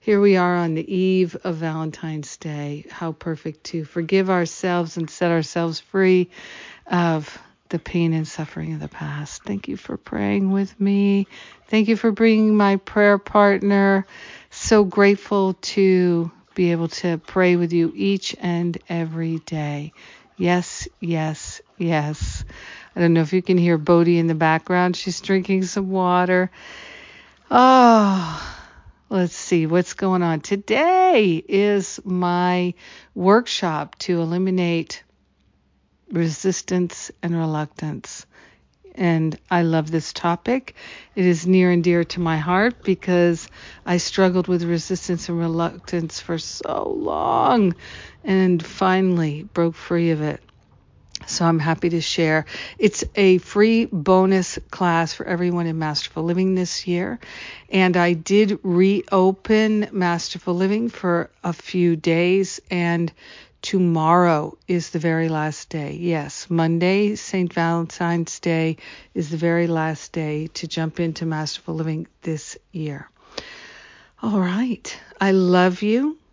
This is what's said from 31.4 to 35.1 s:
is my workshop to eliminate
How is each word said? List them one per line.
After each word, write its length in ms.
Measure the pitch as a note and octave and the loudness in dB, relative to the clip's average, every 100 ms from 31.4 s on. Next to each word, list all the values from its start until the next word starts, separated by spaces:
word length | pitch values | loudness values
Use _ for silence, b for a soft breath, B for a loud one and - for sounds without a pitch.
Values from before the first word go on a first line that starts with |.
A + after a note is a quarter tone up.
| - | 0
is 520 | G3 G#3 G3+ F#3 - | 2 2 2 -2 -10
my 680 | - F3+ F3+ F3 F3+ F3+ F3+ F3 B B B | -6 -2 0 2 2 2 0 -4 B B B
workshop 840 | - F#3 G#3+ A#3+ - F3+ D#3 D3 - | 0 4 4 4 -4 -2 -4 -6 -10
to 200 | - F3 | -4 -2
eliminate 840 | E3 F3 F#3+ F#3 F3 E3+ E3 - _ | 0 -2 0 0 0 -2 -4 -12 _